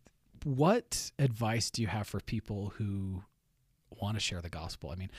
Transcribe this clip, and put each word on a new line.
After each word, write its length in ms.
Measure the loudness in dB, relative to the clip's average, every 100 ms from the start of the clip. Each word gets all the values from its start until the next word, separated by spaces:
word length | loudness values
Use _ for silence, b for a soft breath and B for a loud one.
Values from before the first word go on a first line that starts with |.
| -20 _ _ -6
What 680 | -2 4 6 6 2 -4 -4 2
advice 540 | 2 4 2 2 0
do 100 | 0
you 60 | 0
have 200 | 0 -2
for 120 | -4
people 540 | -2 -4 -2 -4 -4 -2
who 460 | -2 0 -2 -4 -8 _ _ _ _ _ -18
wanna 300 | -6 -2 0
share 220 | -2 -4
the 80 | -6
gospel? 420 | -6 -8 -8 -8
I 40 | -6
mean, 140 | -8